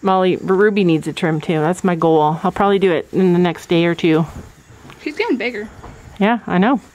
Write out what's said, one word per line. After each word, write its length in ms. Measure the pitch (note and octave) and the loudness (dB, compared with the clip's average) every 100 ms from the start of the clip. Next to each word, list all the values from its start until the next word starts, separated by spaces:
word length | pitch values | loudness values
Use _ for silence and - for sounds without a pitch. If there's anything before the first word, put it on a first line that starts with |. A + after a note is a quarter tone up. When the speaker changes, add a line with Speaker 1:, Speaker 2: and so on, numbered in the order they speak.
Speaker 1:
Molly, 340 | F#3+ F#3+ F#3 E3+ | -2 2 2 0
Ruby 480 | - F#3 G#3+ G#3 | 0 2 2 4
needs 220 | F3+ D#3+ D3+ | 2 2 -2
a 60 | |
trim 260 | C#3+ E3+ D#3 | -4 -2 -2
too. 140 | - | -2
That's 280 | D#3 D#3 F3+ | 0 0 0
my 120 | F#3 | -2
goal. 440 | E3+ E3 D#3+ D3+ E3 | -2 2 2 2 0
I'll 100 | F#3 | -4
probably 260 | - G3+ G3+ | -2 0 2
do 140 | F#3+ | 2
it 160 | D#3 - | 0 -2
in 180 | - F#3 | 0 2
the 60 | F3 | 2
next 320 | F3 E3 - | 2 -2 -2
day 160 | E3+ E3+ | 0 0
or 80 | |
two. 320 | E3 F3 D#3+ D#3+ - - - - - - - | 0 2 2 0 -8 -20 -20 -20 -20 -20 -14
Speaker 2:
She's 160 | D4+ D4+ | -10 -6
getting 220 | A4+ B3+ | -2 -2
bigger. 320 | B3 G#3+ G#3+ - - - - - | -4 -8 -10 -14 -20 -20 -16 -2
Speaker 1:
Yeah, 200 | G3+ A#3 - | 0 0 -2
I 120 | F3+ | 0
know. 240 | G#3 B3+ - | 2 0 -4